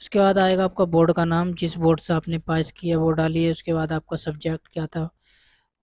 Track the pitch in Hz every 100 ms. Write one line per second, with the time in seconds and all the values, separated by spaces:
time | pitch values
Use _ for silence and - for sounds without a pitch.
0 | - 208 196 190 185 185 185 - 180 170
1 | 165 175 165 165 175 175 170 165 165 160
2 | - 165 165 165 - 160 160 - 170 165
3 | 160 156 160 165 170 160 - 165 156 160
4 | - 160 - 151 165 160 - - 156 -
5 | 165 - _ _ _ _ _ _